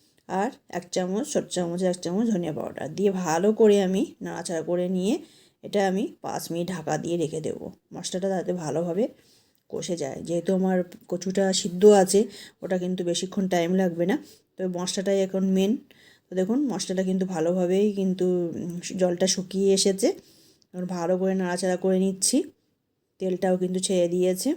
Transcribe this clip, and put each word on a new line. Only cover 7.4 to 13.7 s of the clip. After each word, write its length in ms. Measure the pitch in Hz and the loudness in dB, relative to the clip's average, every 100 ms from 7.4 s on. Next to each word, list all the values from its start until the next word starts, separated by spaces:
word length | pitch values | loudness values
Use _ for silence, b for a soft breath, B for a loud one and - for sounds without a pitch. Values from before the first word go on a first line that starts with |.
দেবো, 260 | 156 - - - _ | -6 -8 -10 -16 _
মশলাটা 360 | - 180 185 196 | -12 -8 -4 -2
যাতে 240 | 185 165 | -2 -2
ভালোভাবে 520 | 180 156 147 175 170 240 - b b b b _ | -4 -4 -2 -2 -2 -2 -6 b b b b _
কষে 240 | - 165 170 | -10 -6 -6
যায়। 220 | 139 - | -6 -8
যেহেতু 280 | - 170 165 | -6 -4 0
আমার 240 | 185 190 185 180 - - | 2 2 2 0 -8 -8
কচুটা 360 | 180 190 190 190 | -6 -2 0 2
সিদ্ধ 300 | 190 - 175 208 | 2 -2 6 8
আছে, 280 | 202 185 196 233 B B B | 10 8 4 2 B B B
ওটা 160 | 180 185 | -4 -2
কিন্তু 240 | 180 185 | -2 -2
বেশিক্ষণ 400 | 175 170 185 202 185 | -2 -2 -2 -2 0
টাইম 220 | 180 170 | 2 2